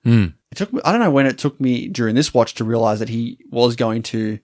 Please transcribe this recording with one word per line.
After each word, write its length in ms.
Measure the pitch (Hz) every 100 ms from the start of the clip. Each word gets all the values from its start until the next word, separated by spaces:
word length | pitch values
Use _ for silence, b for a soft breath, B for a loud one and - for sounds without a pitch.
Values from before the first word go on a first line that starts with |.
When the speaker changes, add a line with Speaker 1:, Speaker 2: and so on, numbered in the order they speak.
| 120
Speaker 1:
Mm. 280 | 117 90 - _
Speaker 2:
It 40 | -
took 140 | 202
me, 80 | 262 -
I 60 |
don't 100 | 220
know 100 | 214
when 140 | 139 135
it 120 | 123
took 220 | 147 -
me 280 | 131 120 -
during 260 | - 113 117
this 180 | 156
watch 200 | 123 113 -
to 80 |
realize 360 | 110 117 113 107
that 100 | 110
he 300 | 113 117 - -
was 260 | 117 120 117
going 280 | 113 113
to 360 | 113 113 110 104